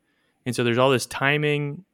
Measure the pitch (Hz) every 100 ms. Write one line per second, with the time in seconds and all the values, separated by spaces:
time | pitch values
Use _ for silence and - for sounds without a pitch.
0 | _ _ _ _ 127 120 120 117 135 127
1 | - - 139 151 147 147 143 147 -